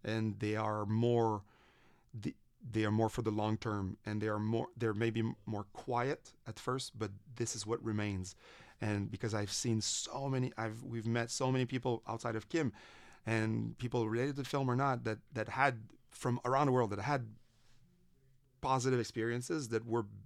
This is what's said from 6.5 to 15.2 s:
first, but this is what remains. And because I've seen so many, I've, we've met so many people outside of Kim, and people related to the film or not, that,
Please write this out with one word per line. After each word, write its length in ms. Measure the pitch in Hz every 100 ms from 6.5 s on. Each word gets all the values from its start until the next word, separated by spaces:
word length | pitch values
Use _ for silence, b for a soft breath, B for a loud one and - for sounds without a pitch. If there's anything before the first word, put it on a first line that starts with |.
| -
first, 380 | - 131 - -
but 120 | 107 101 - 120
this 200 | 120 110
is 100 | 101
what 180 | 117
remains. 520 | 113 104 104 95 92 - B B B B
And 300 | 107 104 101
because 240 | 104 113
I've 180 | 107 101
seen 300 | - 120 113
so 480 | - - - 127 139
many, 240 | 131 127 -
I've, 280 | 113 113
we've 240 | - 117 110
met 240 | 117 117
so 200 | - 131
many 140 | 131 123
people 380 | 131 127 117 -
outside 280 | 113 117 110
of 120 | -
Kim, 240 | 165 131 B B B B B -
and 500 | 110 110 113 110 -
people 280 | 123 123 110
related 280 | 117 135 143
to 80 |
the 40 | 127
film 220 | 143 131
or 60 | 123
not, 280 | 139 120 117
that, 120 | 107